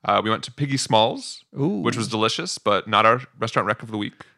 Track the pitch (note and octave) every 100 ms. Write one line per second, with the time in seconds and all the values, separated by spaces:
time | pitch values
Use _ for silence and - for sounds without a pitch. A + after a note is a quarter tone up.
0 | - G2+ G#2 A2+ - - C#3+ C3+ - A2
1 | A2+ C4 - - _ - D3 G#3 A#2+ A#2
2 | G#2+ A2+ A2 - F3 - G#2+ G2 - G#2
3 | A2 B2 C3 _ A2+ C3 G2 G#2+ A2+ G#2+
4 | G#2 _ -